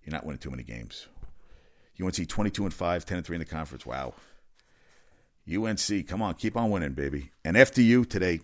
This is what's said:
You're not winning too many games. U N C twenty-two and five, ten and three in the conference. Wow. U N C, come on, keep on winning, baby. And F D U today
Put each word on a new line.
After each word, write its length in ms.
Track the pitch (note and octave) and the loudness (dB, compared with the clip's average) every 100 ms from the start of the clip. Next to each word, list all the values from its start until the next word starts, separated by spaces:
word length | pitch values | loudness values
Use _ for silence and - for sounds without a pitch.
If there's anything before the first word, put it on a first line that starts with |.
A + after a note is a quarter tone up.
You're 100 | - | -8
not 120 | D2+ D#2 | -8 -8
winning 140 | C2 | -10
too 120 | C#2+ | -10
many 120 | B1+ | -10
games. 440 | A#1+ A#1 A1 - - - - - - - - - - - | -12 -12 -12 -16 -18 -14 -14 -14 -20 -20 -20 -20 -20 -4
U 100 | F#2 | -4
N 80 | |
C 120 | F2+ E2 | -2 -2
twenty-two 380 | - G#2 G2+ | 0 0 0
and 100 | G2 | -4
five, 300 | - F2 F2 | -2 0 0
ten 140 | - F2+ | -2 -6
and 80 | E2 | -4
three 100 | E2+ | -6
in 60 | |
the 40 | D#2 | -6
conference. 400 | D#2+ D2+ C2+ A#1+ | -6 -8 -10 -8
Wow. 280 | C2 C2 - - - - - _ _ - - - - _ _ - | -6 -6 -10 -20 -20 -20 -20 _ _ -20 -20 -20 -20 _ _ -4
U 200 | F2+ A2 | -2 0
N 120 | G#2 | 0
C, 260 | - G#2 | 0 0
come 180 | - F#2+ | -2 -2
on, 140 | G#2 E2 | -2 -2
keep 200 | A2 A#2 | -2 0
on 140 | A2+ | 0
winning, 240 | G2 D2 | 0 -2
baby. 380 | C2+ C#2+ C#2+ C#2+ _ | -2 -4 -4 -8 _
And 140 | D#2 G2+ | 2 8
F 160 | C3 | 8
D 80 | B2+ | 8
U 220 | A#2 B2 A#2 | 8 8 4
today 360 | E2 F2+ E2 | 0 0 0